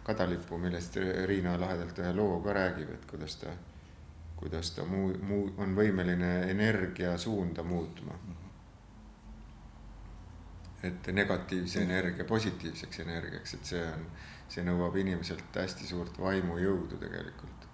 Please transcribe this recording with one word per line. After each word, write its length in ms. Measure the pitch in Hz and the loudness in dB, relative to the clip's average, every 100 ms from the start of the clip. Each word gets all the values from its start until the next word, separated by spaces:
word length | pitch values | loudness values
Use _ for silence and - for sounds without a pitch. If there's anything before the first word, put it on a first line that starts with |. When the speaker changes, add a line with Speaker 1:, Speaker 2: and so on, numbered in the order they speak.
Speaker 1:
kadalipu, 540 | - 107 90 87 - 85 | 0 2 2 2 -2 -2
millest 400 | 90 87 87 101 95 92 92 | 0 0 -2 -2 0 2 2
Riina 320 | 98 90 87 | 2 2 2
lahedalt 380 | 92 90 85 87 | 2 0 -2 -2
ühe 160 | 90 90 | 0 4
loo 240 | 104 87 | 4 4
ka 120 | 95 | 2
räägib, 360 | 98 92 87 78 | 4 4 2 -4
et 160 | - - | -8 -10
kuidas 300 | 78 78 - | -8 -8 -8
ta, 180 | - 90 - - - - - - - - | -8 -8 -10 -16 -18 -18 -18 -16 -12 -8
kuidas 360 | - 82 85 | -4 -2 -4
ta 100 | - | -4
muu-, 380 | 87 95 95 92 | -2 2 2 0
muu-, 320 | 98 101 101 98 | 0 2 0 0
on 180 | 98 95 | 2 6
võimeline 720 | 107 95 90 90 90 90 90 | 8 8 4 4 4 4 4
energia 640 | 95 107 107 92 - 90 85 | 4 6 6 2 2 2 2
suunda 440 | 113 104 90 82 | 2 2 0 0
muutma. 500 | 85 87 80 - - | 0 0 0 -6 -8
Speaker 2:
Mhm. 280 | 85 90 85 92 - - - - - - - - - - - - - - - - - - - - - - - | -8 -10 -10 -12 -16 -18 -18 -18 -18 -18 -16 -16 -14 -14 -16 -16 -16 -14 -14 -14 -14 -14 -14 -14 -14 -14 -4
Speaker 1:
Et 240 | 92 90 - | -2 -2 2
negatiivse 720 | 92 98 92 90 92 90 104 | 4 6 4 2 0 0 2
Speaker 2:
Mhm. 100 | 92 | 4
Speaker 1:
energia 340 | 92 90 87 90 | 4 2 0 2
positiivseks 760 | 113 104 87 82 80 - - | 4 4 0 -6 -6 -10 -8
energiaks, 540 | 82 85 82 - - | -4 -4 -4 -6 -8
et 120 | - - | -10 -4
see 160 | 87 | -2
on, 220 | 82 80 80 - - - - | -2 -4 -8 -10 -14 -14 -10
see 140 | - | -2
nõuab 320 | 87 87 87 90 | 2 4 4 2
inimeselt 540 | 95 87 85 82 - - | 2 2 -2 -6 -4 -2
hästi 320 | 92 - 82 | -2 -4 -4
suurt 300 | 87 87 - | -4 -4 0
vaimujõudu 800 | 92 95 90 85 92 95 82 87 | 4 4 4 4 4 4 2 -4
tegelikult. 640 | - 87 50 - - - - | -6 -6 -6 -10 -12 -14 -16